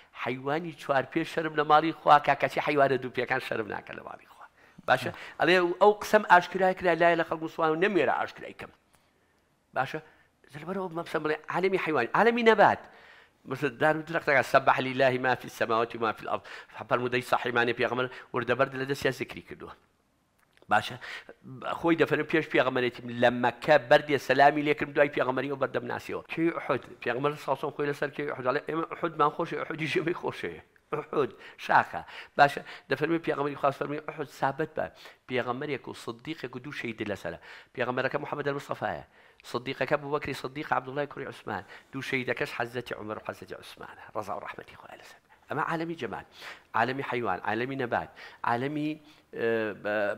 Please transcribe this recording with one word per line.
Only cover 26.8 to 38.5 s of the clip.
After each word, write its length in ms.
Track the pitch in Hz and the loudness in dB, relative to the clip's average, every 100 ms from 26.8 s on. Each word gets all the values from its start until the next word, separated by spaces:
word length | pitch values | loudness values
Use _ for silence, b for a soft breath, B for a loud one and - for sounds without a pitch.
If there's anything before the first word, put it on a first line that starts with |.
| - - | -4 -8
پێغەمبەر 280 | 120 120 143 147 - | -4 -2 -2 -2 -4
سەڵسەڵ 260 | 135 147 - | -4 -4 -4
خۆی 120 | 147 | -4
لەسەر 180 | 139 143 139 | -2 -4 -4
کێوی 140 | 143 | -6
ئوحود، 140 | - 127 | -4 -2
دەڵێ: 140 | 143 - | -2 -2
«ئێمە 160 | 156 160 | -6 -6
ئوحودمان 400 | 147 165 156 147 - | -4 -4 2 2 2
خۆشە، 200 | 165 147 | -4 -6
ئوحودی 260 | - 156 156 | -6 -6 -2
ژێمەی 220 | - 160 180 | -2 -2 -4
خۆشەیە.» 400 | - - 90 80 - _ _ | -6 -6 -8 -10 -16 _ _
ئوحود، 380 | 147 - 160 127 - B B - | -8 -4 -2 -2 -4 B B 4
شاخە. 360 | 147 110 85 - B B - | 4 4 -2 -10 B B 6
باشە، 240 | 143 - - B B | 6 4 -12 B B
دەفەرمێ 300 | 131 151 165 156 | -2 0 0 -2
پێغەمبەری 300 | 139 143 139 | -2 -4 0
خوا 100 | 143 | 0
فەرمووی: 300 | 135 143 147 - | 0 -4 -6 -8
«ئوحود 220 | - 143 - | -10 -10 -4
سابت 300 | 135 139 156 - | -2 -2 -4 -4
بە.» 100 | 90 - B B - | -6 -8 B B -6
پێغەمبەرێک 580 | 127 123 123 151 127 - | -4 -2 -4 -6 -8 -10
و 60 | |
سدیقێک 640 | 101 - 127 143 156 127 127 | -12 -12 -12 -10 -10 -10 -10
و 40 | |
دوو 140 | 139 139 | -12 -10
شەیدی 260 | 123 110 104 | -8 -6 -6
لەسەرە. 280 | 95 85 82 B B B - | -6 -8 -10 B B B -6
پێغەمبەرەکە 420 | 120 127 131 147 | -4 -2 -2 -4
محەممەد 240 | 143 143 | -6 -6
المستەفایە. 580 | 143 | -6